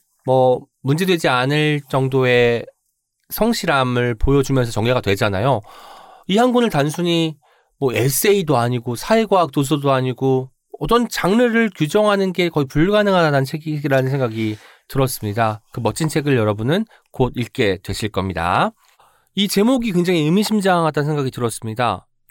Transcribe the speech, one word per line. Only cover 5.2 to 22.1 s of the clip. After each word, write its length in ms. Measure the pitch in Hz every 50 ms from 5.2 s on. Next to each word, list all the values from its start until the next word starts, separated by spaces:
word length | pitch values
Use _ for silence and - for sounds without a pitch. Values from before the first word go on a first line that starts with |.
| 123 104 98 92 110 139 135 104 - - - - - - - - - - - - _
이 100 | - 185
한 160 | 214 240 254 233
권을 160 | 247 240 220
단순히 640 | - 147 139 151 151 - 175 175 170 165 165 160 156 - _ _ _ _ _ _ _
뭐 160 | - 139 131 113
에세이도 640 | 107 113 139 135 - - 214 202 202 180 147 147
아니고 380 | 120 117 120 123 123 117 123 120
사회과학 560 | 113 - - 220 226 226 214 202 185 170 151
도서도 400 | - 151 139 135 156 147 139 139
아니고 580 | 135 131 127 127 123 - 131 135 131 131 131 131 _ _ _ _ - -
어떤 300 | 151 151 226 240 240 220
장르를 600 | - - - 175 202 233 247 240 220 226 226 220 -
규정하는 560 | - 156 151 - 208 214 208 202 196 196 190
게 160 | 175 - 175 170
거의 160 | - 156 143
불가능하다는 760 | 135 - 147 160 190 208 214 208 202 190 180 165 151 143 139 135
책이라는 680 | 131 - 156 156 160 151 147 143 147 139 135 131 131
생각이 480 | 139 143 131 117 110 113 110 110 107 107 - - - _ _
들었습니다. 720 | - - 135 135 127 - - - 104 104 117 117 110 107 107 _ _ -
그 60 | 127
멋진 260 | 113 110 107 - 160
책을 300 | 151 - 160 139 147 139
여러분은 480 | 120 107 107 104 101 110 127 160 202 220 - _ _ _ _
곧 220 | - - 127 123 -
읽게 440 | 123 117 - - - 117 101 92 87 -
되실 260 | - 95 - - 101
겁니다. 600 | - 98 92 98 85 82 82 87 95 120 170 220 - _ _ _ _ _ _ _ _ _ _ _ -
이 120 | 185 202
제목이 440 | 190 - 196 208 240 269 254 233 233
굉장히 300 | 175 175 175 180 185 165
의미심장하다는 840 | 147 151 170 208 214 - 220 214 185 196 180 175 165 156 143 151 143
생각이 240 | 147 156 147 139 127
들었습니다. 760 | - - 123 113 - - - 113 110 113 123 113 98 - - _